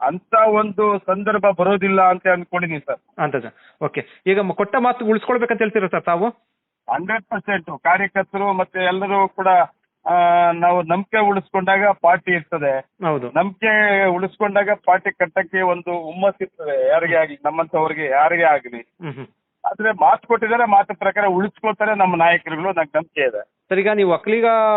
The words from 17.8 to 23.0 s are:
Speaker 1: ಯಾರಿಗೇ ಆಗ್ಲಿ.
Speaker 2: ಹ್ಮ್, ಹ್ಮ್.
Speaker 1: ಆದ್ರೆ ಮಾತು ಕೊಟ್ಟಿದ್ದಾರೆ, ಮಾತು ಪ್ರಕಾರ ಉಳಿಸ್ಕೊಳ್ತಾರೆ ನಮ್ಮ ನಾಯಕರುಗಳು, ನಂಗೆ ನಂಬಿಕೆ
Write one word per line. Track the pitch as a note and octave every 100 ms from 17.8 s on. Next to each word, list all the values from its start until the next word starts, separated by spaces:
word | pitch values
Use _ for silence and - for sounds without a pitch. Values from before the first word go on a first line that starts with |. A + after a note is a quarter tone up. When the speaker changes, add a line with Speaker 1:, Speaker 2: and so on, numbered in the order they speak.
| D#3 D#3 D3+
Speaker 1:
ಯಾರಿಗೇ | C3 D#3 E3+
ಆಗ್ಲಿ. | E3 D3 B2 A#2+
Speaker 2:
ಹ್ಮ್, | - _ E3+
ಹ್ಮ್. | C3 B2+ _ _ _ -
Speaker 1:
ಆದ್ರೆ | G3 G#3+
ಮಾತು | G3 E3+ A3 -
ಕೊಟ್ಟಿದ್ದಾರೆ, | A3+ A3 A#3
ಮಾತು | A#3 G3 G3+
ಪ್ರಕಾರ | G3 G3 G3+ G3+
ಉಳಿಸ್ಕೊಳ್ತಾರೆ | F3+ G3 - G#3+ G#3 G#3+
ನಮ್ಮ | G#3 F#3 E3+
ನಾಯಕರುಗಳು, | E3 F3 E3 D#3 F#3
ನಂಗೆ | F3 D3+
ನಂಬಿಕೆ | D#3